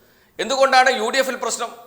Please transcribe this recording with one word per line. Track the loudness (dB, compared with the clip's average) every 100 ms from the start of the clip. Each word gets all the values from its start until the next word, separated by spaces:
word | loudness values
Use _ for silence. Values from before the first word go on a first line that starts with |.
| _ _ _ -10
എന്തുകൊണ്ടാണ് | -4 0 4 4 4 2
യു | -2
ഡി | 0 -2
എഫിൽ | -4 -6
പ്രശ്നം? | -6 -10 -12